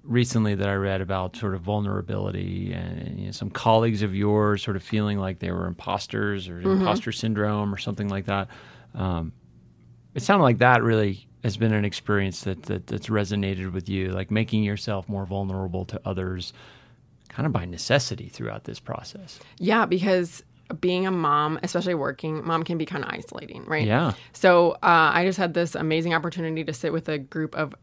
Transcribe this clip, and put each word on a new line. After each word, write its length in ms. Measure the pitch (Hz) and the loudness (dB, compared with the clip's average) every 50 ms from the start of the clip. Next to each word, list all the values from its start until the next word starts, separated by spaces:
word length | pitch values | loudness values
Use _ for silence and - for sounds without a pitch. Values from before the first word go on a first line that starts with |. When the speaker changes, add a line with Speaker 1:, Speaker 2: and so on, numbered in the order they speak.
Speaker 1:
recently 520 | - - 117 120 123 123 - 117 110 107 101 | -4 2 2 2 2 2 2 2 2 2 2
that 120 | 95 98 101 | 0 0 0
I 60 | 98 | 0
read 280 | 98 98 98 95 95 | 0 0 0 0 -2
about 340 | 95 90 95 95 92 92 - | -2 -2 -2 -2 -2 -4 -6
sort 180 | - - 101 95 | -6 -4 -4 -4
of 60 | 95 | -4
vulnerability 1120 | 85 95 104 104 104 101 98 98 95 95 101 101 98 98 95 92 95 92 92 92 - 95 | -2 -2 0 0 0 0 -2 -4 -4 -4 -4 -4 -2 -4 -4 -4 -4 -4 -4 -4 -4 -6
and, 460 | 90 87 87 87 87 87 - 90 - 95 | -6 -6 -6 -8 -8 -8 -8 -8 -8 -8
you 60 | 98 | -8
know, 60 | 98 | -8
some 180 | 98 - 104 101 | -8 -8 -8 -8
colleagues 500 | - - - 117 110 113 113 117 110 101 | -8 -2 4 4 6 6 6 4 2 0
of 140 | 107 101 92 | 0 -2 0
yours 480 | 98 101 104 104 107 104 104 104 98 | 0 2 2 4 4 4 4 2 0
sort 140 | - - 98 | -2 -4 -4
of 60 | 95 | -4
feeling 360 | - - - 107 104 104 104 101 | -4 -2 -2 0 0 0 0 -2
like 220 | 95 95 90 - | -2 -4 -4 -4
they 100 | - 92 | -4 -4
were 160 | 90 90 90 | -4 -2 -4
imposters 840 | 90 87 - - 92 92 104 - - - 107 104 104 101 98 92 92 | -4 -6 -8 -4 -4 -4 -4 -4 -4 -4 -2 -2 -2 -2 -4 -6 -10
or 120 | 87 87 | -12 -4
Speaker 2:
Mm-hmm. 100 | 90 190 190 190 | 0 2 2 4
Speaker 1:
imposter 320 | 190 180 - 247 - 117 | 4 2 2 0 0 -4
syndrome 640 | 104 - - 113 110 104 104 104 104 104 104 101 98 | -6 -2 -2 0 0 2 2 0 0 0 0 -2 -4
or 20 | |
something 320 | 95 - - 104 - 107 101 | -4 -4 -6 -4 -4 -4 -4
like 160 | 98 98 92 | -2 -4 -2
that. 220 | - 101 98 95 - - - - - - - - - - | -2 -2 -2 -2 -4 -10 -20 -20 -20 -20 -20 -20 -16 -8
Um, 380 | - 95 95 90 85 82 80 - - - - - - - - - _ _ - - - _ _ _ | -4 -2 -2 0 -2 -4 -6 -8 -14 -20 -20 -20 -20 -20 -20 -20 _ _ -20 -20 -20 _ _ _
it 80 | - | -6
sounded 220 | - - 208 202 165 | 2 4 6 6 8
like 140 | 127 120 123 | 6 6 6
that 240 | 123 127 123 120 | 6 8 8 6
really 440 | 117 117 113 110 107 101 95 98 - _ - - - | 6 4 4 4 4 2 0 -4 -10 _ -20 -4 -4
has 140 | 117 98 107 | -4 0 2
been 160 | 113 110 107 | 2 2 4
an 100 | 107 104 | 2 2
experience 560 | 104 90 - - - 107 101 98 95 87 - - | 0 -2 -4 -2 2 2 2 2 0 -4 -4 -4
that, 180 | 98 95 - - | -6 -6 -6 -4
that, 220 | - 98 92 90 | -6 -6 -6 -4
that's 220 | - - 101 - - | -6 -8 -6 -4 0
resonated 640 | 110 104 104 92 104 101 98 98 98 92 92 95 | 0 0 0 0 0 0 0 0 -2 -2 -4 -4
with 160 | 87 92 87 98 | -4 -6 -4 -2
you, 180 | 95 95 95 92 | -2 -2 -2 -2
like 180 | 92 95 92 - | -2 -4 -2 0
making 340 | 104 107 110 - - 107 107 | 0 0 0 2 2 0 2
yourself 420 | 101 101 98 - - 104 98 - - | 0 -2 -4 -4 -4 -4 -4 -4 -6
more 160 | 104 98 98 | -6 -6 -4
vulnerable 580 | 87 98 98 98 95 92 95 95 92 85 92 92 | -4 -4 -4 -2 -2 -4 -4 -4 -4 -4 -6 -6
to 160 | - - - - | -6 -10 -8 -6
others 480 | - 98 90 92 92 92 90 87 - - - - - - - - - - _ _ _ _ _ _ _ | -4 -4 -4 -4 -4 -6 -6 -8 -12 -14 -18 -20 -20 -20 -20 -20 -20 -20 _ _ _ _ _ _ _
kind 180 | - - 127 | -8 -4 -4
of 60 | 156 | -2
by 140 | 110 85 87 | -2 -2 -4
necessity 600 | 90 87 85 - - 135 143 123 - - - - 131 | -4 -8 -10 0 2 2 2 2 0 -6 -8 -8 -14
throughout 360 | - - - - 104 110 - | -10 -10 -8 -8 -8 -8 -10
this 160 | - - - | -12 -12 -12
process. 580 | - - - - - - - 202 190 - - - - - - - | -10 -10 -10 -10 -10 -14 -16 -18 -18 -18 -20 -20 -20 -20 -12 -4
Speaker 2:
Yeah, 260 | 180 180 220 233 220 | 0 2 4 4 4
because 580 | 190 180 185 175 202 185 185 180 170 - - - _ _ _ _ _ 151 151 | 2 2 2 4 4 4 4 2 -2 -6 -14 -18 _ _ _ _ _ -8 -2
being 260 | - 180 180 180 190 | 0 2 2 2 0
a 40 | 190 | 0
mom, 500 | 190 175 160 147 147 147 151 151 160 - | 0 2 2 2 4 4 2 2 0 -2
especially 320 | - 175 - 175 175 180 175 | -4 -2 -2 -2 0 0 -2
working 500 | 156 139 - 139 - - 160 156 156 - | 0 -2 -4 -4 -4 -6 -4 -4 -4 -2
mom, 160 | 165 165 160 160 | -2 -2 -2 0
can 140 | 156 170 165 | -2 -2 -4
be 80 | 156 | -2
kind 180 | 151 180 139 - | -4 -4 -8 -6
of 60 | - | -6
isolating, 520 | - - - - - - - - - - - | -8 -10 -10 -12 -12 -14 -12 -12 -14 -14 -6
right? 200 | - 156 156 117 | -4 0 0 2
Speaker 1:
Yeah. 280 | 107 107 131 170 139 104 - - - | 4 4 4 4 2 -2 -4 -10 -20
Speaker 2:
So, 400 | _ - - 185 175 175 175 165 | _ 4 6 8 8 8 8 6
uh, 60 | - - - - 170 165 160 156 | 4 4 4 6 6 8 6 6
I 120 | - 170 175 | 4 4 2
just 120 | 190 185 185 | 2 2 0
had 140 | 190 175 151 | -2 0 0
this 200 | 170 175 165 - | 0 -2 -2 -2
amazing 400 | 156 156 156 156 160 160 175 165 | -2 0 0 2 2 2 2 0
opportunity 500 | 165 151 170 160 185 165 160 160 160 160 | 0 0 -2 -6 -4 -4 -4 -4 -4 -4
to 80 | 147 | -6
sit 200 | 156 - - 160 | -6 -4 -4 -2
with 160 | 147 160 160 - | -2 -2 -2 -4
a 100 | 156 147 | -6 -6
group 360 | 131 131 - 160 156 151 - | -6 -6 -4 -4 -4 -4 -2
of 200 | - 156 147 - - | -4 -4 -6 -6 -16